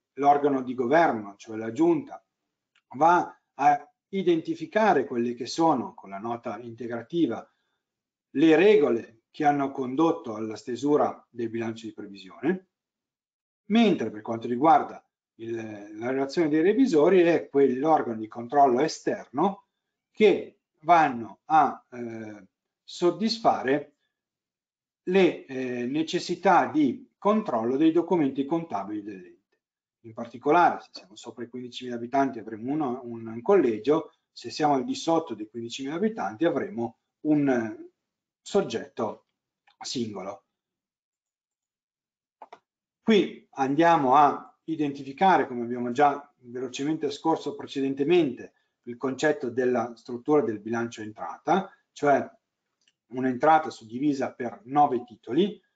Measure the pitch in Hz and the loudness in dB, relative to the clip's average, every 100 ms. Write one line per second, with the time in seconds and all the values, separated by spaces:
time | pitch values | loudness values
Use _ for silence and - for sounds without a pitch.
0 | _ - 143 143 143 131 123 123 120 143 | _ 0 4 4 4 0 -4 -4 2 4
1 | 127 117 101 - 113 110 113 117 170 156 | 4 0 -8 -16 -12 -10 -6 0 2 2
2 | - - _ _ _ _ _ _ _ 127 | -2 -14 _ _ _ _ _ _ _ 0
3 | 160 180 - - _ - 123 120 - _ | 4 4 0 -10 _ 0 2 2 -2 _
4 | _ 196 175 165 160 160 160 214 214 143 | _ -4 0 0 -2 -8 -4 0 2 2
5 | 120 120 120 120 120 - 165 131 98 - | 0 -2 -4 -4 -6 0 2 2 -2 -10
6 | 98 98 113 117 120 110 120 117 120 117 | -16 -12 -10 -10 -10 -12 -12 -12 -10 -10
7 | - 170 139 98 - _ _ _ _ _ | -6 -2 0 -2 -10 _ _ _ _ _
8 | _ _ _ 135 160 156 202 214 131 117 | _ _ _ 2 4 6 6 6 4 0
9 | - _ _ - 147 143 139 135 127 131 | -4 _ _ -2 0 2 0 -4 -6 0
10 | 165 165 123 107 110 107 - 117 143 147 | 0 0 -6 -8 -8 -10 -10 -4 0 2
11 | 117 - _ 120 113 113 113 110 107 - | 2 -4 _ -8 -6 -6 -6 -8 -12 -14
12 | 101 98 92 - 143 190 _ _ _ _ | -16 -16 -20 -6 -4 -4 _ _ _ _
13 | _ _ _ _ _ _ - 220 214 156 | _ _ _ _ _ _ 0 2 4 2
14 | 110 107 - 113 120 123 160 151 - - | -2 -8 -8 -6 -4 0 4 4 2 -10
15 | _ _ _ - 113 113 110 104 104 107 | _ _ _ -16 -10 -8 -10 -12 -14 -8
16 | 120 135 139 180 156 156 180 220 254 156 | -4 -2 -2 0 2 4 4 4 4 4
17 | 156 190 170 156 - 139 135 127 156 151 | 6 6 6 4 2 4 4 4 2 2
18 | 113 110 110 117 117 117 120 120 160 - | 0 -6 -8 -12 -2 4 6 4 0 -2
19 | 156 107 - 135 196 196 _ _ _ _ | -6 -6 -6 -2 -2 -2 _ _ _ _
20 | _ - 214 - - _ _ _ 151 170 | _ 2 4 4 -2 _ _ _ 2 4
21 | 151 117 107 - - 156 131 104 _ 123 | 4 -2 -12 -14 0 4 4 0 _ -12
22 | 117 113 107 104 95 _ _ _ - - | -10 -10 -14 -16 -20 _ _ _ -18 -2
23 | 175 156 220 - 139 - 127 147 - _ | 0 0 -2 0 0 0 0 -2 -2 _
24 | _ _ _ _ _ _ _ _ _ _ | _ _ _ _ _ _ _ _ _ _
25 | - 190 170 - - 131 127 123 123 147 | 0 4 4 2 -8 -8 -6 -4 -4 -4
26 | 156 180 - 175 196 170 120 147 135 - | -2 -4 -4 -2 4 4 4 2 0 0
27 | - _ 202 214 - 113 117 135 160 165 | -10 _ 0 0 0 -2 -2 2 2 2
28 | 165 180 135 139 139 165 165 101 98 107 | 2 0 0 -2 -2 -4 -4 -8 -8 -10
29 | 101 95 87 87 _ _ _ _ _ _ | -10 -14 -18 -20 _ _ _ _ _ _
30 | 117 113 117 123 143 170 165 - - - | -20 -14 -14 -6 2 4 4 0 -12 -20
31 | - - 117 - 117 127 123 120 127 117 | -20 -20 -18 -16 -14 -14 -14 -14 -10 -10
32 | 120 139 135 113 101 107 123 156 135 120 | -4 -2 -2 -4 -12 -10 -6 -6 -4 -8
33 | 120 117 113 113 151 202 127 107 135 160 | -10 -12 -12 -8 0 2 2 0 0 0
34 | - _ _ - 117 - 151 135 123 131 | -2 _ _ -18 -12 -2 0 2 -2 -4
35 | 165 165 - 104 107 120 117 135 135 165 | 0 0 0 -10 -12 -12 -12 -10 -8 -2
36 | 214 226 98 110 165 143 98 107 117 - | -2 -2 -6 -2 0 0 -4 -6 -8 -8
37 | _ _ 151 151 139 120 110 - - _ | _ _ 2 2 4 0 -2 -8 -18 _
38 | _ _ _ _ - 202 147 110 - - | _ _ _ _ -4 -2 0 -4 -8 -6
39 | 107 - _ _ _ _ _ - - 131 | -6 -8 _ _ _ _ _ -18 -10 -6
40 | 110 98 90 - _ _ _ _ _ _ | -6 -8 -12 -14 _ _ _ _ _ _
41 | _ _ _ _ _ _ _ _ _ _ | _ _ _ _ _ _ _ _ _ _
42 | _ _ _ _ - - _ _ _ _ | _ _ _ _ -20 -20 _ _ _ _
43 | - 208 - - _ - 131 143 170 160 | 2 4 2 -4 _ -4 -2 2 4 4
44 | 131 143 143 - - _ - 151 143 139 | 4 6 6 2 -10 _ -8 -4 -4 -6
45 | 135 - 190 160 127 120 117 123 123 120 | -10 0 4 4 0 -4 -6 -6 -4 2
46 | 147 139 - _ 123 123 127 127 143 156 | 2 2 -10 _ -16 -10 -10 -6 -4 -4
47 | 147 - 160 156 147 139 131 139 135 139 | -4 -4 -2 -2 -4 -10 -10 -6 -4 -2
48 | 143 175 147 - - _ _ _ 120 120 | 2 2 2 -4 -14 _ _ _ -16 -8
49 | 135 131 156 151 123 113 123 123 120 117 | -6 -2 -2 -2 -4 -2 0 0 -4 -10
50 | - 120 - 151 113 104 110 117 117 113 | -14 -8 0 2 2 -4 -6 -6 -6 -10
51 | 107 - - - - 185 190 _ _ - | -14 -12 -14 -8 -2 -2 -2 _ _ -4
52 | 143 131 - _ _ _ _ _ _ _ | 0 2 0 _ _ _ _ _ _ _
53 | _ 127 131 123 147 156 123 - 113 120 | _ -4 -2 2 4 4 2 -10 -12 -4
54 | 147 131 117 - 123 101 113 147 139 120 | -2 -2 -4 -6 -10 -10 -4 2 2 2
55 | - 107 - 139 202 - _ | -6 -18 -4 0 0 -2 _